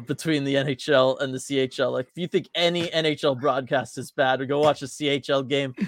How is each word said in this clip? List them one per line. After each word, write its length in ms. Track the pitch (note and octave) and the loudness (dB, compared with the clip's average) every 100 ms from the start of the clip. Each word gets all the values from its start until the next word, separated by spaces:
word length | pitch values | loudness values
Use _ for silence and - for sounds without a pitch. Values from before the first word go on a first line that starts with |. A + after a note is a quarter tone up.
| A#2+ | -8
between 360 | C#3+ E3 D3+ | -6 -2 0
the 120 | C#3 C#3 | 0 0
N 120 | C#3 | 0
H 180 | C3 - | -4 2
L 300 | C3+ C3 B2+ | 4 6 2
and 160 | C3+ | -2
the 40 | B2+ | -4
C 200 | - C#3 | -2 0
H 200 | B2+ - | 0 0
L. 120 | B2 | -2
Like, 160 | B2+ B2+ | 0 -4
if 80 | - | -6
you 100 | F3 | -2
think 220 | F#3+ - | -2 -2
any 360 | E3 F3 F3 E3+ | 0 0 0 -2
N 100 | E3 | 0
H 200 | D#3 D3 | 0 2
L 100 | D3+ | 0
broadcast 640 | B2+ C#3+ C3+ B2 C#3 - - | 2 0 0 0 -2 -2 -8
is 120 | A#2+ | -8
bad, 300 | - C3 C3 | 0 2 2
or 60 | C3+ | 0
go 120 | C#3+ | 2
watch 220 | D3+ C#3 | 2 2
a 80 | C3+ | -4
C 180 | - D3 | -4 -2
H 220 | C#3 - | -2 0
L 140 | C#3 | -2
game, 320 | B2+ C#3 C#3 B2+ | 0 -2 -2 -4